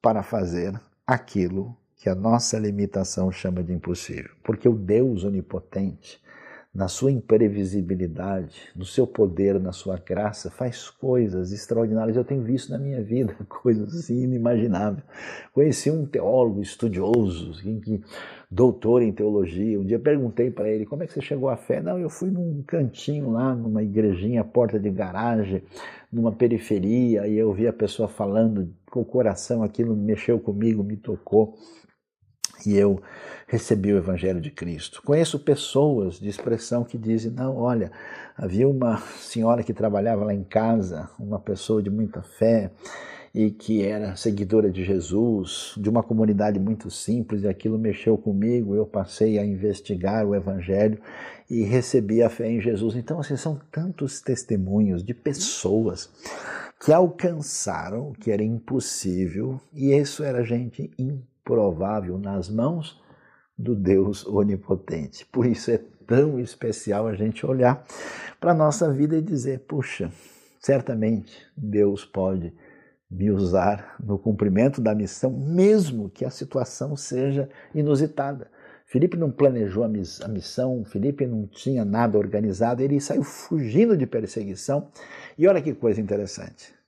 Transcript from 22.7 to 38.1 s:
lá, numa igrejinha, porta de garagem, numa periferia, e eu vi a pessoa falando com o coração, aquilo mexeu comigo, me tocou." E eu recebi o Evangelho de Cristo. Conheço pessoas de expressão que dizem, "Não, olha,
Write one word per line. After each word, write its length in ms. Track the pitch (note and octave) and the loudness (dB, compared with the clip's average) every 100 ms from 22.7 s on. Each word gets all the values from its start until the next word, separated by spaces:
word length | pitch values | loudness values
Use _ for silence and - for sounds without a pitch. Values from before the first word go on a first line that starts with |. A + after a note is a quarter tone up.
| E3+ B2+ - - D3 C3 | -2 -2 -4 -6 -4 -2
lá, 240 | A2+ C3 | 0 0
numa 280 | B2 A2+ G#2+ | -2 -2 -2
igrejinha, 640 | G#2+ G#2 G#2+ F2+ G#2+ A#2+ | 0 2 2 2 0 0
porta 340 | G#2 B2 A2+ G#2+ | 0 2 2 2
de 120 | G2+ | -2
garagem, 720 | F#2+ F#2 F#2 A#2+ A2+ F#2+ F#2+ - - - - - | -2 -4 -4 -2 0 0 -4 -6 -18 -18 -18 -8
numa 180 | A#2 A2+ | -2 0
periferia, 960 | G#2+ A#2+ A2+ - G#2 G2 B2 A#2+ G#2 G#2 | 2 2 2 -2 -2 2 2 4 2 2
e 100 | G#2+ | 2
eu 160 | A2 | 2
vi 140 | G2 A#2 | 2 0
a 60 | |
pessoa 360 | A#2 G#2 - G#2 | 0 -4 -2 -4
falando 640 | - G2+ G#2+ A2+ G#2 F2 - _ | -2 0 2 2 2 -4 -8 _
com 100 | B2 | -6
o 40 | |
coração, 580 | A2+ B2+ A2 G2 - A#2 | -2 2 2 0 -2 -2
aquilo 340 | G#2+ - A#2 G#2+ | 0 -2 -2 0
mexeu 420 | G#2 G2+ - A2+ | 0 0 0 0
comigo, 460 | G#2 G2+ A2+ G#2+ | 0 0 0 2
me 120 | G2+ G#2 | -2 -6
tocou." 600 | - F#2 - G#2+ A3 - - - _ _ _ _ _ _ - - G#2 | -8 -8 2 4 4 -2 -20 -20 _ _ _ _ _ _ -10 -4 2
E 100 | G2+ | 6
eu 260 | G2+ F#2+ - - - - - | 6 2 -4 -18 -18 -18 -4
recebi 460 | A#2 - G#2 G2+ | -4 2 2 4
o 60 | G2 | 2
Evangelho 420 | E2+ F2 F#2 F2+ | 2 -2 0 -2
de 100 | D2 | -6
Cristo. 520 | - F2 D#2 - - | -8 -8 -8 -10 -10
Conheço 360 | - D3+ D#3+ C#3+ | 0 2 2 0
pessoas 800 | - - - C3+ D3 B2 F#2+ E2+ | 2 0 2 2 4 2 -2 -4
de 100 | G2+ | -8
expressão 560 | G2+ - A#2 - A#2+ | -6 -4 -4 -2 -2
que 120 | A#2 A#2+ | -2 -6
dizem, 340 | A2 A2+ A2+ | -2 -2 -2
"Não, 260 | B2 C3 C3 | -4 -4 -2
olha, 360 | A#2+ A#2 F2+ - - | 0 0 -2 -8 -18